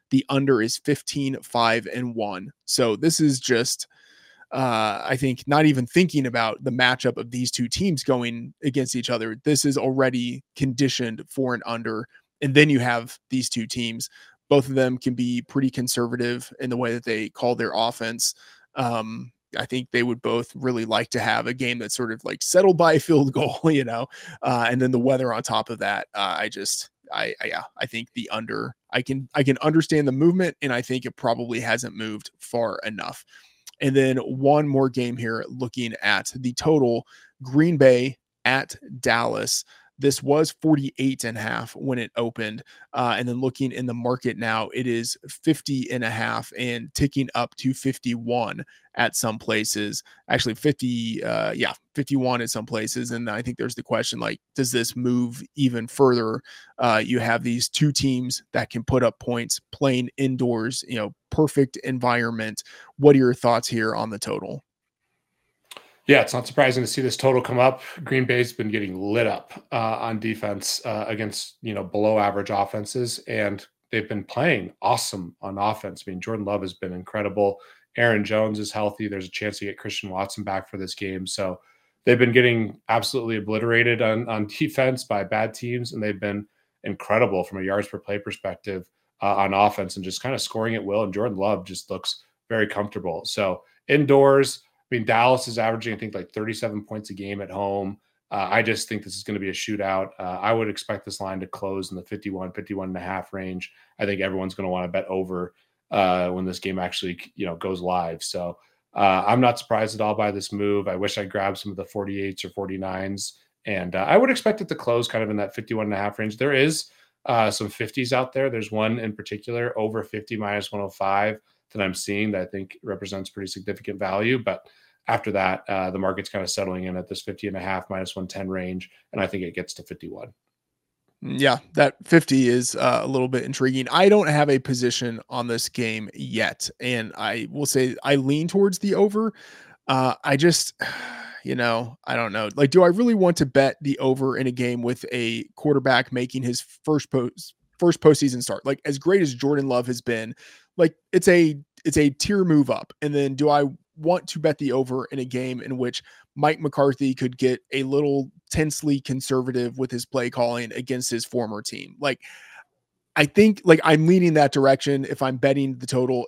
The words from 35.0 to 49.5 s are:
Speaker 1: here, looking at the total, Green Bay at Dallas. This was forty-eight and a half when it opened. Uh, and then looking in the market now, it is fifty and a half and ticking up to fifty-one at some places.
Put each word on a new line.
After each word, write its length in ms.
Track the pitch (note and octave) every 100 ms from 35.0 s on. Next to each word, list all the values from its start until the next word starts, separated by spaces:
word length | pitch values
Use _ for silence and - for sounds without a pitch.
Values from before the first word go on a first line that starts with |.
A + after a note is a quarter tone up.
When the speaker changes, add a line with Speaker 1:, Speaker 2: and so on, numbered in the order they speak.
| A#2+ A#2+
Speaker 1:
here, 260 | A#2 A2+ -
looking 460 | B2+ A#2+ - A#2 G#2+
at 320 | G2+ G2 -
the 200 | C3 B2
total, 520 | A#2+ D#3 D#3 B2 A#2 - - _ -
Green 340 | B2+ C#3 E3 D#3
Bay 400 | C3 B2 C3 - _ _ A#2+
at 280 | C3 - - - B2+
Dallas. 640 | B2 A#2 A#2 G#2+ A2 - - - _ -
This 240 | C#3 -
was 320 | C3+ D3 D#3+ -
forty-eight 640 | D#3+ D3 C3+ - C3+ C3
and 120 | A#2 A2+
a 60 |
half 340 | A2 A#2 A#2+ -
when 220 | C3+ B2
it 120 | A2 -
opened. 460 | A#2 A#2 G#2+ A2+ - - -
Uh, 220 | - B2 G#2+
and 100 | B2
then 100 | A#2+
looking 320 | C3 - C3+
in 140 | A#2+
the 80 | B2+
market 460 | A#2 A#2+ B2+ B2 G#2+
now, 320 | A2+ A2 G2+
it 140 | A#2 B2+
is 280 | A#2 A#2 - C#3
fifty 640 | - - D3+ - C3+ B2
and 120 | B2+
a 60 | A2+
half 420 | A2+ A2+ A2+ A#2+ -
and 300 | B2 A#2+ A2+
ticking 340 | - C#3+ C#3 B2+
up 200 | A#2+ A#2+ -
to 180 | C3
fifty-one 880 | B2+ C3+ B2+ B2 A#2 A#2 A#2+ G#2+ G2 C3+ _ _
at 200 | - A#2
some 240 | - A#2 A2
places. 640 | -